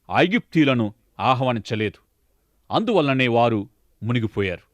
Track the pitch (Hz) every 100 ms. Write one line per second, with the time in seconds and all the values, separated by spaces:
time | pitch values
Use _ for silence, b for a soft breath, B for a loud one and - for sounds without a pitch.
0 | - 98 180 220 - 165 139 123 107 -
1 | _ - 107 127 131 117 - 110 107 -
2 | _ _ _ _ _ _ - 131 220 196
3 | 143 131 127 117 120 110 98 _ _ _
4 | 107 120 107 - 98 87 _